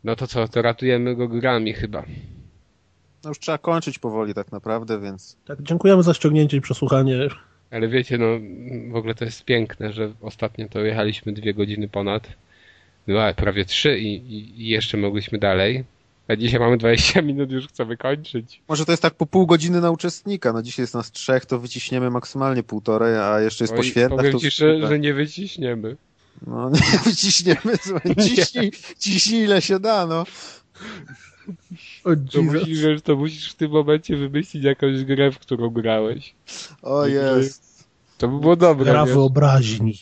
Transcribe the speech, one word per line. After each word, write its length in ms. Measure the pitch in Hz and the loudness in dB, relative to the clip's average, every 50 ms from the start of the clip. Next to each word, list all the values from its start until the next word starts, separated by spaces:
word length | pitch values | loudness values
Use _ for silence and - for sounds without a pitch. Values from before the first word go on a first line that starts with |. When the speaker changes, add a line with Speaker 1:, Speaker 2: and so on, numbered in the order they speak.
| - | -4
Speaker 1:
No 120 | 110 113 | -4 -4
to 120 | - 135 123 | -4 -6 -6
co, 200 | - 123 113 113 | -4 -4 -4 -2
to 140 | - 123 | -2 0
ratujemy 540 | 117 117 117 - 127 127 123 120 120 123 123 | 0 0 -2 0 0 0 0 0 0 -2 -2
go 120 | 120 123 120 | -4 -4 -4
grami 460 | 113 120 117 131 123 117 110 107 98 | -4 -2 0 0 0 0 -2 -4 -4
chyba. 300 | - - 107 104 76 73 - - - - - - - - - _ _ _ _ _ _ _ _ _ _ _ _ _ _ - | -6 -8 -8 -8 -10 -12 -12 -16 -16 -16 -18 -20 -20 -20 -20 _ _ _ _ _ _ _ _ _ _ _ _ _ _ -14
Speaker 2:
No 60 | 151 | -14
już 100 | 147 - | -14 -10
trzeba 180 | - - 160 151 | -6 -6 -6 -4
kończyć 420 | - 175 165 165 160 - 135 - | -2 -2 -2 0 -2 -6 -10 -8
powoli 340 | - 120 107 110 110 104 101 | -8 -6 -4 -4 -4 -4 -6
tak 180 | 104 101 - | -8 -8 -10
naprawdę, 480 | - 101 - 110 110 117 113 110 113 104 | -12 -12 -6 -6 -6 -6 -4 -6 -6 -6
więc 380 | 101 101 98 95 - - - _ _ | -6 -10 -12 -14 -18 -20 -20 _ _
Speaker 3:
Tak, 160 | - 143 135 | -16 -14 -14
dziękujemy 420 | 143 147 165 170 - 196 196 185 175 | -6 -4 -4 2 6 6 6 8 6
za 100 | 175 160 | 4 2
ściągnięcie 440 | - - 156 151 156 151 147 147 139 | 4 2 2 4 4 4 4 2 0
i 40 | |
przesłuchanie. 560 | 135 - 135 - - 127 143 135 135 135 131 127 139 139 - - - _ _ _ _ _ | -2 -2 -4 -4 0 2 2 2 2 2 0 -2 -2 -4 -6 -10 -20 _ _ _ _ _
Speaker 1:
Ale 160 | - 113 113 113 | -6 -4 -4 0
wiecie, 300 | 120 131 123 - 127 120 | 0 0 0 0 -2 0
no, 80 | 117 113 117 117 107 101 87 - 123 127 131 120 117 117 | 2 0 0 -2 -4 -12 -16 -16 -14 -12 -12 -12 -12 -6
w 40 | 117 | -6
ogóle 200 | 117 110 113 113 | -6 -4 -4 -6
to 100 | 110 120 | -6 -6
jest 200 | 113 113 - _ | -10 -10 -12 _
piękne, 480 | - 131 117 110 107 - - - 107 104 | 0 0 0 0 -2 -6 -10 -10 -10 -6
że 200 | 110 110 107 107 110 | -6 -6 -6 -8 -12
ostatnio 480 | - 110 - _ - 107 - - 110 104 | -16 -16 -8 _ -8 -6 -6 -8 -12 -8
to 100 | - 110 | -6 -2
jechaliśmy 540 | 107 107 110 113 104 104 104 - - 107 104 | -2 -2 -2 -2 -2 -4 -4 -6 -8 -8 -10
dwie 200 | 107 107 107 101 | -4 -4 -4 -2
godziny 340 | 104 104 104 104 104 107 104 | 0 -2 -2 -2 -6 -8 -6
ponad. 400 | - 101 101 101 101 110 107 - - _ _ _ _ _ _ _ _ _ _ _ _ _ _ - | -4 -4 -4 -2 -4 -4 -6 -10 -20 _ _ _ _ _ _ _ _ _ _ _ _ _ _ -2
Dwa, 260 | 98 107 110 104 90 | 0 2 2 0 0
prawie 320 | - 98 101 95 101 95 | 0 -2 -2 0 -2 -2
trzy 340 | 92 - - - 151 135 95 | -2 -4 0 0 2 0 0
i, 80 | 110 107 101 | -2 -4 -6
i, 460 | 98 123 127 110 107 107 110 101 117 | -8 -10 -14 -14 -14 -14 -16 -18 -12
i 60 | 113 113 | -4 -2
jeszcze 300 | 110 107 110 - - 107 | -2 -2 -2 -4 -4 -2
mogliśmy 400 | 101 101 101 104 98 - - 107 | -2 -2 -2 -4 -6 -6 -4 0
dalej. 460 | 104 101 95 92 95 104 123 131 131 - _ _ _ _ _ _ _ - | 0 2 2 2 2 0 0 -2 -6 -10 _ _ _ _ _ _ _ -4
A 80 | 113 | -2
dzisiaj 240 | 107 113 117 120 117 | 0 0 0 2 2
mamy 180 | 120 117 123 117 | 4 4 4 4
dwadzieścia 440 | 110 117 117 113 - - - 196 | 4 4 4 4 2 2 2 2
minut, 300 | 165 147 139 139 143 131 | 2 2 -2 -2 -4 -4
już 160 | 131 131 131 - | -4 -8 -8 -8
chcemy 300 | _ - 127 113 117 117 | _ -8 -6 -6 -6 -6
kończyć. 640 | - 131 143 151 151 - - 120 113 123 - _ _ _ | -4 -4 -4 -4 -6 -8 -8 -8 -8 -8 -20 _ _ _
Speaker 2:
Może 180 | 156 147 156 | -4 -2 0
to 60 | 156 | 0
jest 100 | 170 165 | 0 2
tak 120 | - 165 - | 2 0 0
po 120 | _ 165 | _ -6
pół 200 | 147 - 190 185 | 0 4 2 6
godziny 360 | 160 170 165 151 175 175 175 | 6 4 4 4 0 0 2
na 100 | 170 170 | 2 0
uczestnika. 640 | 165 160 - 180 - - _ 202 202 180 - 123 113 | 0 0 -4 -8 -8 -8 _ -8 -8 -2 -2 0 0
No 80 | 113 | 0
dzisiaj 220 | 110 123 123 - 127 | -4 -6 -6 -6 -6
jest 100 | 117 - | -4 -4
nas 180 | 120 113 - | -8 -8 -8
trzech, 340 | _ - - - 131 127 - | _ -12 -2 0 0 0 0
to 140 | - 131 120 | -2 -6 -6
wyciśniemy 500 | 120 120 - 123 - - 127 127 127 127 | -6 -8 -12 -12 -8 -6 -4 -2 -2 -2
maksymalnie 540 | 123 123 - - - 139 135 135 131 123 110 | -2 -4 -6 -6 -6 -4 -2 0 0 -2 -4
półtorej, 540 | - - 107 107 - 110 110 113 117 113 110 | -4 -8 -8 -2 0 0 2 2 2 2 2
a 220 | 101 101 107 107 | 0 2 2 2
jeszcze 240 | 110 110 107 - 120 | 0 0 -2 -2 -4
jest 100 | 107 110 | -2 0
Speaker 1:
Oj, 40 | 120 | -2
Speaker 2:
po 60 | 127 | -2
świętach, 340 | 127 113 120 120 127 135 127 | 0 2 2 2 2 2 2
Speaker 1:
powiem 140 | 135 143 | 2 2
Speaker 2:
to 80 | 135 123 | 2 2
Speaker 1:
ci, 120 | - 143 | 0 -2
że, 360 | - - 151 156 156 156 156 - | 0 4 4 4 4 4 2 0
że 120 | 151 147 | 0 0
nie 140 | 147 147 143 | 0 0 0
wyciśniemy. 840 | 135 151 151 - - 196 190 - - 151 123 120 113 104 110 127 - _ _ _ _ _ _ _ - - - | -2 -4 -4 -6 -10 -12 -12 -8 -6 -6 -6 -4 -6 -6 -10 -10 -12 _ _ _ _ _ _ _ -18 -14 -10
Speaker 2:
No 220 | 120 117 120 127 | -8 -6 -4 0
<laughs> 60 | 143 151 139 - - | 2 2 4 4 2
nie 60 | 185 - | 2 2
wyciśniemy, 720 | 240 196 - - 196 170 - 175 180 160 - - 214 240 175 | 0 0 0 0 0 0 2 4 2 2 2 2 -2 -2 -2
słuchaj, 340 | - 185 190 165 - 180 151 | -2 -4 -6 -4 -2 0 2
Speaker 1:
<laughs> 20 | 156 | 4
Nie. 60 | 214 190 247 | 4 4 4
Speaker 2:
ciśnij, 360 | 277 262 - - 247 233 202 - - - - - _ | 4 2 2 0 -2 -2 -2 -4 -8 -20 -20 -14 _
ciśnij 420 | - 202 190 185 - 202 226 233 220 | -4 -2 0 0 0 0 2 0 2
ile 180 | 208 202 190 | 4 2 2
się 180 | - - 196 190 | 2 2 -2 0
da, 260 | 190 220 220 202 180 | 2 0 2 2 2
no. 160 | 165 160 165 170 - - - - - - - _ _ _ - - 220 220 190 - - 147 - - - _ _ _ - 180 - _ _ 180 165 - - - - _ | 0 -2 -2 -4 -6 -10 -20 -20 -20 -20 -20 _ _ _ -20 -18 -16 -16 -16 -18 -20 -20 -20 -20 -20 _ _ _ -18 -18 -18 _ _ -20 -20 -18 -20 -20 -8 _
Speaker 3:
O 120 | 185 165 151 135 131 | 2 2 2 0 -2
Speaker 1:
To 80 | - 147 | 0 2
Speaker 3:
Jesus. 120 | 165 156 147 160 | 2 2 2 0
Speaker 1:
musisz, 180 | 165 160 160 156 | 0 -2 -2 0
wiesz, 200 | 151 156 156 151 | 2 2 0 0
to 140 | - - 151 | 2 0 0
musisz 360 | 139 143 156 156 151 - - | 2 0 -4 -6 -8 -14 -16
w 40 | - | -6
tym 160 | _ 160 151 | _ -4 0
momencie 460 | 151 156 147 147 151 156 160 - 180 143 | 2 0 2 2 0 0 0 -4 -4 -2
wymyślić 460 | 139 139 139 147 180 - - 151 135 | -2 -2 -2 -4 -4 -4 -8 0 0
jakąś 400 | 139 139 - - 139 135 131 135 | 0 2 2 0 0 0 0 0
grę, 280 | 135 139 135 139 139 | -2 2 4 4 2
w 80 | 135 - | 2 -2
którą 300 | - - 135 117 117 117 | -6 -6 -4 -2 -2 -2
grałeś. 680 | 113 117 110 113 110 110 110 110 120 147 147 - _ _ _ - - - - - 147 _ | -2 -2 0 0 0 2 0 -2 -4 -6 -10 -18 _ _ _ -20 -18 -18 -18 -20 -20 _
Speaker 2:
O 260 | - - 135 143 147 143 | -6 -2 0 0 2 2
Speaker 1:
Jakby 300 | 139 139 139 135 131 131 | 2 2 2 2 2 2
Speaker 2:
jest. 480 | 135 135 - - _ _ _ _ _ _ _ _ _ _ _ _ | 2 0 -4 -14 _ _ _ _ _ _ _ _ _ _ _ _
Speaker 1:
To 100 | 113 120 | -2 -2
by 120 | 131 143 | 0 2
było 160 | 147 160 175 | 4 4 6
dobre, 300 | 170 180 175 156 139 131 139 | 8 8 6 6 6 4 4
Speaker 3:
Gra 140 | 143 151 156 | 6 4 4
Speaker 1:
wiesz. 80 | 131 131 | 4 4
Speaker 3:
wyobraźni. 840 | 139 135 135 131 147 143 143 135 135 123 110 110 107 113 110 104 - | 4 4 4 4 4 6 6 6 6 4 2 0 0 -2 -2 -2 -4